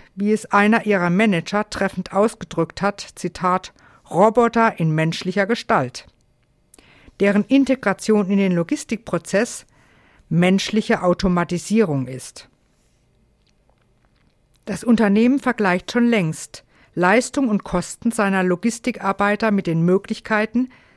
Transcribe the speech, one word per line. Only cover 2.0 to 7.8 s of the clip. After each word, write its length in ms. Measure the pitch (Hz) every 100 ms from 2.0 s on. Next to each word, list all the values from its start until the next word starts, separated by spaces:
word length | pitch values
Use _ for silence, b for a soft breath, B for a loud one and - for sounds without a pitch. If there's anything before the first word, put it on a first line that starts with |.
| -
ausgedrückt 680 | 190 214 - - - 160 -
hat, 180 | 196 202 -
Zitat, 580 | - 175 - 180 185 - b b b -
"Roboter 680 | 165 214 226 233 233 226 -
in 140 | 160
menschlicher 520 | 156 160 165 175 202 190
Gestalt", 600 | 233 - 208 127 - - _ _ _ _ _ _ b b b b -
deren 240 | 202 202
Integration 840 | 202 277 269 262